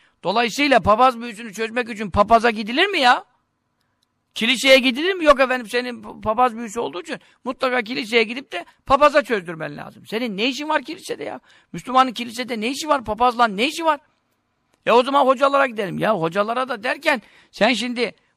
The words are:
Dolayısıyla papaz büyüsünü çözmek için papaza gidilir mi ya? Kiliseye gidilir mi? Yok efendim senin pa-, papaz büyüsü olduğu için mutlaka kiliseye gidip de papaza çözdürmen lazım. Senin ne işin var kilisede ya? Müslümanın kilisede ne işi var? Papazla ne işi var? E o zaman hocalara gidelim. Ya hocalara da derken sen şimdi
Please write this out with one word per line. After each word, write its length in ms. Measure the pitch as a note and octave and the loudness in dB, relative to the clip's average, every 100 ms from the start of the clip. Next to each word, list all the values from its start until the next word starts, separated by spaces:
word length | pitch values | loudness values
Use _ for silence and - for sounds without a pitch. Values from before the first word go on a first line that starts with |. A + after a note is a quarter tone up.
| _ _ | _ _
Dolayısıyla 560 | E3+ G#3+ A#3+ C4+ C#4+ A#3+ | -4 0 0 0 4 4
papaz 420 | F3 A3 B3+ A#3 | 6 6 6 2
büyüsünü 320 | A#3+ G#3 A#3 | -8 -12 -12
çözmek 360 | F#3 A3 A#3 A#3 | -8 -6 -4 -6
için 200 | G#3+ G#3 | -6 -4
papaza 400 | G3 G#3 A3+ A#3 | 0 4 4 4
gidilir 380 | G#3+ G#3 B3+ G4+ | 0 -2 0 0
mi 120 | F4+ | 2
ya? 260 | B3 D4+ - _ _ _ _ _ _ _ _ _ _ | 4 2 0 _ _ _ _ _ _ _ _ _ _
Kiliseye 460 | - A3+ B3 C4+ C4 | -4 -2 2 6 6
gidilir 340 | B3+ B3 F4 | 4 0 -2
mi? 120 | F#4 D4+ | 0 4
Yok 140 | C4+ | 4
efendim 280 | B3+ B3+ G#3+ | 2 -2 -4
senin 340 | B3 B3 A3+ | -6 -6 -10
pa-, 180 | G#3+ - | -14 -8
papaz 340 | G#3 A3 B3+ A3 | -4 2 0 0
büyüsü 240 | A#3 A3+ | -10 -6
olduğu 220 | C4+ E4 | -8 -8
için 180 | E4 A#3+ _ _ | -10 -12 _ _
mutlaka 380 | A#3+ C4 C4 B3 | -10 -4 -2 -2
kiliseye 420 | G#3+ C4+ G#3 A#3 | -4 -6 -2 0
gidip 280 | A3 B3 - | 0 -4 -10
de 140 | F4 E4 _ - | -12 -12 _ 0
papaza 380 | C4+ D4 C#4+ | 4 6 4
çözdürmen 540 | - G#3+ E3+ D#3+ D3 D3 | 0 -4 -4 -10 -10 -12
lazım. 280 | - - - | -16 -18 -8
Senin 320 | A3 B3 F#3+ | -6 -4 -2
ne 80 | B3 | -4
işin 240 | C4 D4+ | -4 -2
var 140 | D4+ | -4
kilisede 400 | B3+ D#4+ - - | -4 -12 -10 -10
ya? 160 | - B3+ _ _ _ | -10 -12 _ _ _
Müslümanın 380 | F3 B3+ B3+ C4 | -14 0 2 2
kilisede 500 | G#3 A#3+ A3+ B3 A#3 | 0 -10 -8 -8 -4
ne 80 | A3+ | -4
işi 180 | C#4+ D#4 | -4 -2
var? 160 | C#4+ | -2
Papazla 440 | A3 G#3+ B3 A#3 A#3 | -2 0 0 2 0
ne 200 | F#3+ C#4 | 0 -2
işi 180 | D#4 D#4+ | -2 -2
var? 140 | C#4+ _ _ _ _ _ _ _ _ - | -2 _ _ _ _ _ _ _ _ 2
E 60 | |
o 120 | A#3 | 2
zaman 220 | B3+ C#4+ C4 | 4 2 4
hocalara 400 | B3+ C#4 C#4 C4+ | 4 2 2 0
gidelim. 320 | A3 F#3+ D3+ | -2 -6 -2
Ya 200 | F3+ G3+ | 0 0
hocalara 500 | E3 F#3 G#3 A#3 C4 | 0 -2 -2 -2 -4
da 140 | A#3 | -6
derken 380 | B3 D4+ D#4+ B3+ - _ _ | -6 -2 0 -2 -4 _ _
sen 220 | - G#3 | 0 0
şimdi 420 | A3 B3 B3 G#3 - _ | 0 -4 -4 -6 -8 _